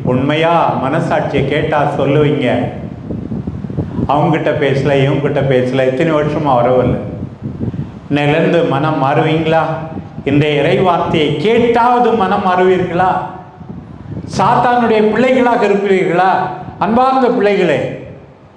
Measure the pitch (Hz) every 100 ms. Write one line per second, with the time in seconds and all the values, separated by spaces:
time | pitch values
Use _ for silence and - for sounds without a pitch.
0 | - 127 143 151 160 170 143 123 131 160
1 | - 156 147 139 131 147 - 151 143 -
2 | 139 151 143 135 123 113 - - - -
3 | - - - - - - - - - -
4 | - 143 143 156 156 135 139 131 147 139
5 | 135 135 143 135 135 127 123 131 131 127
6 | 160 151 147 160 147 123 123 127 127 117
7 | - - - - - - - - - -
8 | - 143 147 156 185 170 139 135 156 147
9 | 135 160 156 160 160 160 151 - - -
10 | - - 139 143 151 147 156 196 190 170
11 | 170 165 147 - 202 240 240 233 240 247
12 | 233 208 185 202 196 180 185 180 170 170
13 | 185 - - - - - - - - -
14 | - - - - 202 240 247 247 226 220
15 | 214 214 254 254 240 220 208 196 196 190
16 | - 170 185 165 - - - - 202 233
17 | 262 262 247 254 202 196 175 135 - -
18 | - - - - -